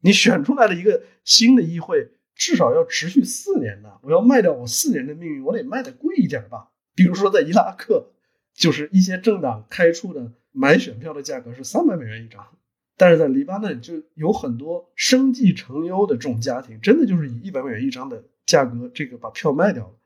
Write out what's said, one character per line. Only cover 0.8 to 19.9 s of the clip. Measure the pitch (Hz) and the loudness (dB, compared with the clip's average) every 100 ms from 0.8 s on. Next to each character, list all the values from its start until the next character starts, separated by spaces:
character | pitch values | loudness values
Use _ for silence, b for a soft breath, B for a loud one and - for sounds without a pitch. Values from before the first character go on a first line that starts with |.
个 | 190 - b b | 0 0 b b
新 | - - 233 254 | 2 4 6 6
的 | |
议 | 165 170 | 4 -4
会， | - 165 120 _ _ | -2 -2 -2 _ _
至 | _ - 320 | _ -2 2
少 | 143 | 2
要 | 143 | 2
持 | 165 - - | 0 -2 0
续 | 226 | 2
四 | - - - 381 | 2 -4 -4 -2
年 | 113 101 | -4 -10
的， | 104 104 | -20 -20
我 | 135 | 0
要 | 165 | 2
卖 | 226 269 | 4 4
掉 | 185 | 4
我 | 127 120 | 0 -6
四 | - 320 | -4 -2
年 | 175 131 | -2 -4
的 | |
命 | 151 170 | -10 -10
运， | 147 | -8
我 | 135 214 | -6 -6
得 | |
卖 | 135 233 | -6 -8
得 | 269 | -10
贵 | - 302 381 | -8 -6 0
一 | 170 | -2
点 | 135 - | -2 -10
吧。 | 110 _ _ _ | -18 _ _ _
比 | - | 2
如 | 180 | 2
说 | 180 202 | 4 0
在 | 208 | 2
伊 | 147 | 2
拉 | 196 - | 0 0
克， | 185 - 180 - _ _ _ _ | -4 -4 -4 -4 _ _ _ _
就 | _ 170 | _ -2
是 | 147 151 | 0 0
一 | 190 | 2
些 | 185 185 | 2 0
政 | 208 202 | 0 0
党 | 139 110 - | -2 -6 -10
开 | - 170 | 0 2
出 | 170 190 | 2 -6
的 | 151 120 - _ | -12 -14 -16 _
买 | 135 135 160 | -2 4 4
选 | - 107 | 2 -12
票 | 160 | -14
的 | 147 | -14
价 | 139 135 | -12 -12
格 | 120 | -12
是 | 120 | -16
三 | 135 339 339 | -6 0 0
百 | 180 | -2
美 | |
元 | 117 110 | -10 -14
一 | 113 | -16
张， | 107 - _ _ _ _ _ | -20 -20 _ _ _ _ _
但 | 180 | 6
是 | 165 | 6
在 | 151 | 4
黎 | 131 | 0
巴 | 143 190 | -4 -6
嫩 | 214 131 | -8 -8
就 | 117 165 - | -12 -16 -16
有 | - 156 | -8 -4
很 | 214 - 117 | -2 -4 -8
多 | 147 175 - | -8 -12 -12
生 | - - 254 269 | -6 0 2 2
计 | 254 220 | 2 0
成 | - - 135 | 0 -6 -10
优 | 170 185 202 | -6 -2 -2
的 | 127 | -2
这 | |
种 | 143 113 | -6 -8
家 | 123 123 | -6 -8
庭， | 131 110 | -10 -8
真 | 147 285 | 2 2
的 | 254 | 4
就 | 180 | 0
是 | 147 | -4
以 | 117 | -10
一 | 196 | -10
百 | 139 | -10
美 | 135 | -8
元 | 110 | -6
一 | 131 | -6
张 | 127 135 | -8 -12
的 | 117 _ _ - | -14 _ _ 0
价 | 160 | 0
格 | 131 117 123 | 2 -4 -12
这 | - 143 | -12 -12
个 | 123 | -12
把 | 113 | -16
票 | - - | -6 -4
卖 | 139 185 | 0 -2
掉 | 139 | -2
了。 | 92 | -10